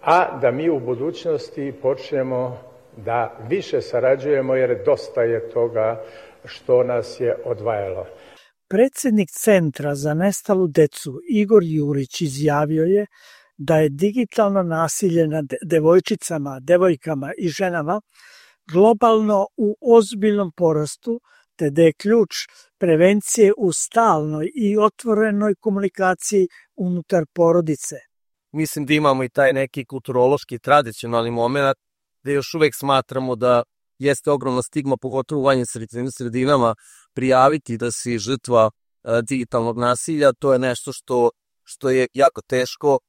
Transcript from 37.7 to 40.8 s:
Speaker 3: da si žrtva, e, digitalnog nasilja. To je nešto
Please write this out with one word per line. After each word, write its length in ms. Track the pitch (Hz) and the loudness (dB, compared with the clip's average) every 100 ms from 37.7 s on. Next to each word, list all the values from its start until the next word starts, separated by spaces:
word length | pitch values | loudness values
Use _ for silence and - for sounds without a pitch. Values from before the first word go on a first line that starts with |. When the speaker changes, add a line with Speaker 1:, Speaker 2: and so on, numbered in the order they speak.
| 113 | -6
Speaker 3:
da 140 | 120 | -6
si 260 | - 123 120 | -6 -6 -6
žrtva, 520 | 104 131 - 120 110 - _ _ | -4 -6 0 2 2 0 _ _
e, 180 | - 117 | -4 -2
digitalnog 560 | 117 135 120 123 117 113 | -2 -6 -4 -4 -4 -2
nasilja. 560 | 120 123 - 156 143 | -2 -2 -4 2 2
To 200 | 127 143 | 2 0
je 60 | 131 | 2
nešto 340 | 127 120 | 0 -4